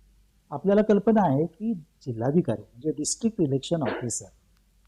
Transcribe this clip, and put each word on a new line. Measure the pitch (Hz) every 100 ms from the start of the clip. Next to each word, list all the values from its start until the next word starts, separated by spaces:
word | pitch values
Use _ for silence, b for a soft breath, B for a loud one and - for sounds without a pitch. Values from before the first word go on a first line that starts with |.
| _ _ _ _ -
आपल्याला | 143 185 202
कल्पना | 214 202 214 220 175
आहे | 135 165
की | - 220
जिल्हाधिकारी | 190 - _ - 113 123 170 143 104
म्हणजे | 104 117 151
डिस्ट्रिक्ट | 143 147 - 226 214
इलेक्शन | 147 135 - 170
ऑफिसर | 113 - 120 - 104 _ _ _ _ _